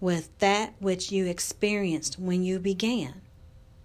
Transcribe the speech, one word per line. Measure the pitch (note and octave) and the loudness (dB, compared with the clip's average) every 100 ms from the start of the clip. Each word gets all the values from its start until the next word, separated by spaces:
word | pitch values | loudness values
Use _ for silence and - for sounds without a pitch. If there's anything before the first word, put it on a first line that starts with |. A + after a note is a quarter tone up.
with | F3+ E3+ D#3+ - | 0 0 -2 2
that | G3 G3+ G#3+ - | 4 4 0 -2
which | F#3+ F#3 - | -2 -2 -2
you | G3 | 0
experienced | F3+ F3 - - G#3 G#3 F#3+ D#3 - - | 0 -2 -6 -2 0 2 0 0 -4 -6
when | F#3 F3+ | -2 0
you | F#3 F#3 | 0 0
began. | F#3+ F#3+ A3 A#3+ C3+ - - - - - - - | -2 0 0 0 -4 -10 -20 -20 -20 -20 -20 -20